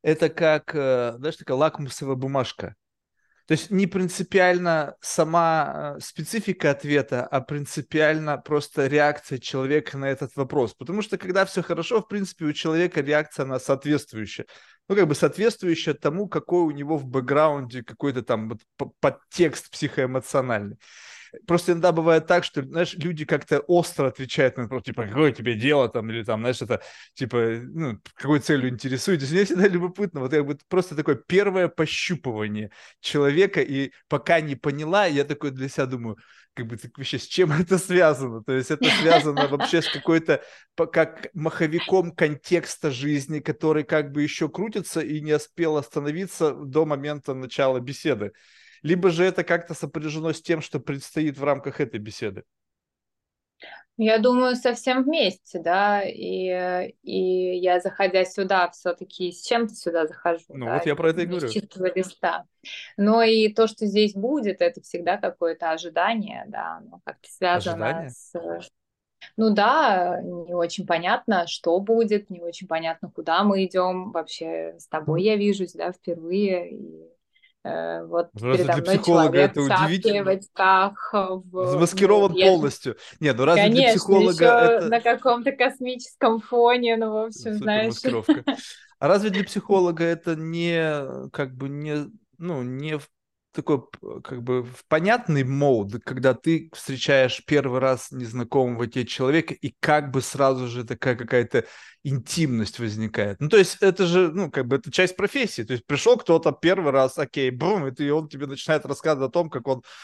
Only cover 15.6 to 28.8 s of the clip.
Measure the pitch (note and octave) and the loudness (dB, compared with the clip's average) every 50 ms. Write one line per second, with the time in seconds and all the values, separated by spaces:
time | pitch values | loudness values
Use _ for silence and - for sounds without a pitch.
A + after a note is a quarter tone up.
15.6 | F#3+ F3 E3 - - E3 D3 - - D3 D3+ F#3+ G#3 - - D#3+ - - F3 F3+ | -2 -2 -2 -2 -2 -4 -4 -2 -2 -2 -2 -2 -4 -4 -6 -6 -4 0 2 2
16.6 | E3+ D#3 C#3+ C#3+ C#3+ D3 D#3+ C#3+ C3+ B2+ B2 C3 B2+ C3 C#3+ D3 D#3 D#3 D3 C#3 | 2 2 -2 -4 -4 -4 -4 -4 -4 -4 -4 -4 -2 0 2 4 4 4 2 -2
17.6 | C3 A#2 A#2+ B2+ A#2 - A#2 - C#3 C#3+ B2 B2 A2+ - A#2+ A2 A2 A2 A#2 G#2+ | -6 -10 -12 -14 -14 -14 -10 -6 -4 -4 -4 -4 -4 -2 -2 -2 -4 -6 -10 -12
18.6 | _ _ _ - C#3 B2+ - _ - C#3+ C3 - _ _ - - F3 D3+ B2+ - | _ _ _ -10 -10 -10 -4 _ 0 0 0 -2 _ _ -2 0 0 0 0 -4
19.6 | - - - - D3+ C3+ - C#3+ C3 B2+ B2+ C3 - - - C#3 B2+ B2+ A2+ G#2 | -12 -16 -10 -6 -6 -4 -2 -2 -2 -2 -2 -4 -4 -2 -2 -2 0 0 -2 -4
20.6 | G#2 G2+ A2 - _ - - - - - - - - - - - - - E3+ F3 | -4 -6 -12 -16 _ -20 -20 -20 -20 -20 -20 -20 -20 -20 -20 -12 -4 0 0 0
21.6 | F3 F#3 F3 E3+ E3 F3+ D#3+ E3 D#3+ E3 E3 D#3+ D#3+ - F3+ F3 - - - D3+ | 2 2 2 4 4 2 4 4 4 4 4 4 4 4 2 2 2 -2 -4 -8
22.6 | C3+ C3 D3 E3 F3+ - - F3+ D3 F3+ E3+ D3+ D3+ - D#3+ C#3 - - D3 C#3 | -8 -4 -4 -4 -4 -4 -4 -6 -6 -6 -6 -6 -4 -2 -2 -2 0 0 -2 0
23.6 | - - F3 F3 E3 - - - C#3 C3 - - C3 A2+ - - C#3 B2+ - C3+ | 2 2 2 2 2 0 -2 -4 -2 -4 -4 -6 -10 -6 0 0 0 2 0 -2
24.6 | A#2+ G#2 C3 B2 - C3 G#2+ - A#2 G2+ A2 C#3+ D#3 C#3+ A#2 - A2 B2 A#2 G#2 | -8 -8 -8 -8 -8 -8 -8 -8 -8 -6 0 2 2 2 2 0 -2 -4 -2 0
25.6 | A#2 C#3+ D3+ C#3+ B2 A2 - A#2+ G#2+ A2+ A2 A#2 G#2 A#2+ A2+ G#2+ A#2 B2 B2 - | 0 2 4 4 2 2 0 -4 -6 -6 -6 -6 -4 -4 -4 -2 -2 -2 -4 -4
26.6 | A#2+ G#2 A#2+ - - - - - - - _ - C3+ A2+ - A#2+ A2+ A2+ A#2 A#2 | -4 -4 -4 -4 -6 -10 -20 -20 -20 -18 _ -8 -6 -2 0 0 0 0 -2 -4
27.6 | B2 C3+ D#3 D#3+ D#3+ B2+ G#2+ - - - _ - - C#3 D3+ C#3 - - D#3 C3+ | -8 -10 -8 -8 -6 -6 -8 -10 -14 -20 _ -6 0 2 2 2 2 2 0 2
28.6 | B2 B2+ B2+ G#2+ | 0 -2 -4 -6